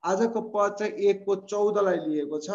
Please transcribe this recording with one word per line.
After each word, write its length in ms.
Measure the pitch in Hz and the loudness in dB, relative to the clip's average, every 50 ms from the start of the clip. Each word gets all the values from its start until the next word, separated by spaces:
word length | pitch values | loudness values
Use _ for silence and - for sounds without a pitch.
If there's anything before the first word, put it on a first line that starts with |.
| - | 0
आजको 360 | 170 190 196 233 226 226 220 | 0 0 2 2 0 0 -2
पद 360 | - - - 208 202 202 202 - | -6 -4 0 0 0 0 0 -2
चाहिँ 140 | 214 214 - | -6 -6 -4
एकको 440 | - 196 202 196 196 190 196 196 | 2 2 2 2 2 0 -2 -2
चौधलाई 600 | 190 190 - 202 208 208 208 208 208 202 190 180 | -2 -2 -6 -2 0 2 2 2 4 2 2 2
लिएको 420 | 170 165 160 151 151 143 143 151 151 | 0 0 -2 -2 -2 -2 -2 -4 -6
छ 120 | 147 - 202 | -6 -6 -6